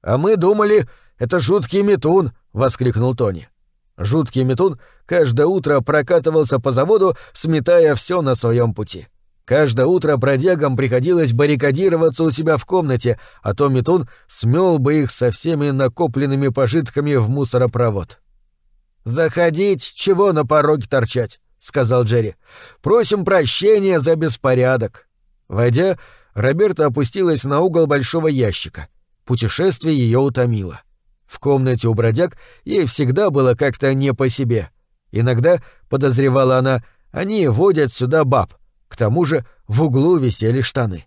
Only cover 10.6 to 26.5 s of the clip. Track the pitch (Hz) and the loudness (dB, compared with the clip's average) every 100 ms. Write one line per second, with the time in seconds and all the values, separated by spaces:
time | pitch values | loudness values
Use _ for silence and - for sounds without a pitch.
10.6 | 143 127 135 127 139 175 151 117 147 147 | 0 -2 0 0 2 0 0 2 0 2
11.6 | 139 139 190 165 160 - 165 156 160 151 | 0 0 0 2 0 0 -2 0 0 -2
12.6 | - 185 156 123 120 107 - _ 107 101 | 0 -2 0 -2 -2 -4 -8 _ -8 -2
13.6 | 143 127 123 180 120 - _ - 113 147 | 0 0 2 0 -2 -14 _ -6 0 2
14.6 | 185 160 131 151 131 - 123 - 160 160 | 2 2 2 0 -2 -2 -2 -2 -4 -2
15.6 | 147 135 131 120 165 127 139 135 139 120 | -2 0 -2 -2 -4 -2 -2 0 -2 0
16.6 | 127 156 135 - 147 139 107 135 131 127 | 0 0 -2 -4 -2 0 0 -2 -2 0
17.6 | 123 120 120 101 82 - _ _ _ _ | 0 0 -2 -2 -8 -16 _ _ _ _
18.6 | _ _ _ _ - 123 160 - 170 156 | _ _ _ _ -10 -2 -2 0 0 0
19.6 | 202 180 - - - 185 202 160 135 151 | 0 -2 -6 -8 -2 2 2 0 2 2
20.6 | 147 151 113 135 117 127 110 - _ _ | 2 0 0 -2 -2 -4 -6 -10 _ _
21.6 | - 143 120 123 117 120 110 - _ - | -8 -2 2 2 2 0 -2 -8 _ -20
22.6 | - - - 453 440 208 175 190 139 - | -20 -10 0 2 2 -2 0 0 0 0
23.6 | 196 214 196 175 143 165 160 120 135 127 | 2 2 2 0 0 0 -2 -2 0 2
24.6 | 127 131 110 - _ _ _ _ _ 98 | 2 0 -4 -10 _ _ _ _ _ -2
25.6 | 120 123 190 175 - _ _ - 127 | 0 2 0 -2 -8 _ _ -4 -2